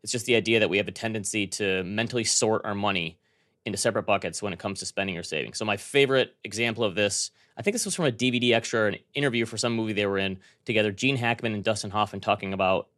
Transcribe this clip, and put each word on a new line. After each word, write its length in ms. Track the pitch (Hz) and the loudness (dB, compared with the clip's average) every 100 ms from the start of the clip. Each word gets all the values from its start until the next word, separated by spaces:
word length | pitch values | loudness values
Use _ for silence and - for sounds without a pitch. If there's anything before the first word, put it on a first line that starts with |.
It's 120 | 110 | -4
just 120 | 120 110 | -4 4
the 80 | 117 | 4
idea 260 | 107 113 | 6 4
that 80 | 101 | 4
we 80 | 95 | 2
have 100 | 98 | 0
a 40 | |
tendency 540 | 95 117 110 95 110 95 | -4 -6 -4 -4 -4 -4
to 360 | - 104 95 | -2 0 0
mentally 400 | 90 104 120 123 | -2 -4 -2 -2
sort 400 | 110 - 113 110 | 0 2 2 0
our 100 | - | 0
money 440 | 101 101 95 82 - _ _ _ _ - | -2 0 0 -4 -8 _ _ _ _ -6
into 120 | 98 | 0
separate 260 | 120 107 | 0 0
buckets 380 | 85 98 90 80 | 0 0 0 -6
when 120 | 104 | -6
it 60 | 90 | -6
comes 200 | 101 98 | -8 -6
to 60 | 95 | -8
spending 320 | - 98 85 | -4 -4 -4
or 60 | |
saving. 300 | 80 78 57 | -4 -4 -4
So 120 | - 107 | -4 -4
my 120 | 104 | -4
favorite 580 | - 139 139 135 113 _ | 0 4 4 4 2 _
example 400 | - 104 117 110 | -10 -2 -2 0
of 120 | 110 90 | -2 2
this, 360 | 101 - - _ _ - | 0 0 -6 _ _ -4
I 60 | |
think 140 | 117 226 | -2 -2
this 100 | 208 | -4
was 80 | 180 | 0
from 100 | 156 | 0
a 60 | |
D 200 | 110 127 | 2 0
V 80 | 123 | 2
D 140 | 120 | 4
extra 280 | 113 - 117 | 4 2 2
or 60 | 107 | 2
an 100 | 98 _ | 0 _
interview 320 | 143 143 120 113 | -2 0 0 -2
for 120 | 110 | -2
some 180 | 120 113 | -2 0
movie 180 | 110 | -2
they 140 | 101 101 | 0 0
were 100 | 98 | 0
in 220 | 95 95 - _ - | -2 -4 -12 _ -2
together, 260 | 110 107 | 2 2
Gene 240 | 101 131 135 | 2 0 2
Hackman 380 | 120 117 117 | 0 0 -2
and 100 | 107 | -2
Dustin 280 | 98 107 104 | 0 -2 -2
Hoffman 280 | 104 104 98 | 0 0 -2
talking 320 | 107 101 98 | -2 -2 -2
about 360 | 95 95 95 - | 0 2 2 -2